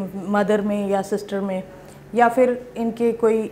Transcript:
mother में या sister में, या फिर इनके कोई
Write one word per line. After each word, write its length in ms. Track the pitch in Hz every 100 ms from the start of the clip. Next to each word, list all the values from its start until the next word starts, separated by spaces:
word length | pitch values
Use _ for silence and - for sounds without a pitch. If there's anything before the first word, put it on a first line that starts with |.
| 190 190
mother 460 | 185 202 202 214
में 280 | 208 208 202
या 120 | 196
sister 380 | 190 202 202 196
में, 240 | 196 185 185 - - - - 220
या 140 | 233
फिर 440 | 240 247 240 - -
इनके 340 | 233 226 233
कोई 400 | 226 226 220 220